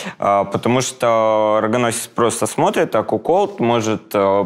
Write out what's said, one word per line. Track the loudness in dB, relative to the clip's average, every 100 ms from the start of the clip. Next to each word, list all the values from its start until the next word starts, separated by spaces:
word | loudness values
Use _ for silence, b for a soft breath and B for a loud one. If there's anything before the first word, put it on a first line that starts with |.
| B B
а, | 0 0
потому | 0 -2 0 0
что | -2 -2 0 2 2 2 2 2
рогоносец | 0 0 0 -2 -6
просто | -2 0 0 -4
смотрит, | 0 0 0 0 0
а |
куколд | -2 -2 0 0 0 -2
может, | 0 0 0 -4 -2
э, | 0 2 2